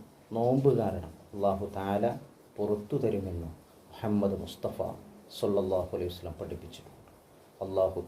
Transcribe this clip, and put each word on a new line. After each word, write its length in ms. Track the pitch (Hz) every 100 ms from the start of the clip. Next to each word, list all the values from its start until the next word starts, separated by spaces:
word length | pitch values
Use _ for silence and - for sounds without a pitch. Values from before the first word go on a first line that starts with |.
| - - -
നോമ്പ് 380 | 117 120 139 139 117
കാരണം 340 | 101 92 87 - -
അള്ളാഹു 320 | 101 98 95 98 98
തആല 280 | 98 101 117 131 - - - -
പുറത്തു 400 | 104 104 - 139
തരുമെന്ന് 520 | 113 98 95 85 80 - - - -
മുഹമ്മദ് 460 | - 110 104 98 95
മുസ്തഫ 360 | - - - - - - - - - -
സല്ലല്ലാഹു 540 | 107 101 92 92 87 87
അലൈഹി 160 | 90
വസല്ലം 240 | - 87 78
പഠിപ്പിച്ചിട്ടുണ്ട്. 680 | 95 82 82 - - - - - - - - -
അള്ളാഹു 440 | 95 95 92 90